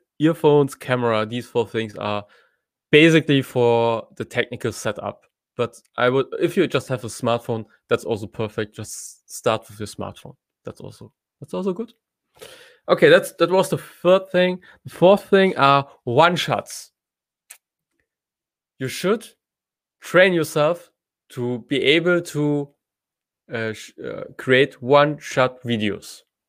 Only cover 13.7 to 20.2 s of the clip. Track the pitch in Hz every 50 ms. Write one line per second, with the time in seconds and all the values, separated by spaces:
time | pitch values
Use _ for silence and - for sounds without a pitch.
13.7 | - 123 - - - _ - 175 185 190 190 - - 180 180 180 180 180 _ _
14.7 | - _ - - - - 165 185 202 196 - - 202 196 190 190 - - 135 139
15.7 | 139 143 139 - - _ - 123 120 139 160 175 180 156 - 151 120 101 - -
16.7 | - - - - _ _ _ _ _ _ _ _ _ _ _ _ - _ _ _
17.7 | _ _ _ _ _ _ _ _ _ _ _ _ _ _ _ _ _ _ _ _
18.7 | _ - 131 123 - - - 180 220 226 - - _ _ _ _ _ _ _ _
19.7 | _ _ _ _ _ _ - - - 170